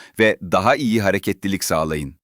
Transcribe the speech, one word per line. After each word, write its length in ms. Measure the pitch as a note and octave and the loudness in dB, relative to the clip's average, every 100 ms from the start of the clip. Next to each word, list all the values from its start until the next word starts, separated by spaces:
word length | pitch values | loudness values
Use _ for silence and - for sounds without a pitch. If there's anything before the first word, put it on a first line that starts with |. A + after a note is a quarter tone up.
| - - | -16 0
ve 180 | A2 - | 2 2
daha 340 | F2+ F#2 G#2 C#3+ | -2 0 2 2
iyi 260 | B2 A2 | 2 0
hareketlilik 600 | G2 F#2+ G#2 F#2+ G2 F#2+ | 2 0 -2 -4 -2 -4
sağlayın. 520 | - D#2+ D#2+ D#2 C#2 - | -2 -2 -2 -4 -8 -12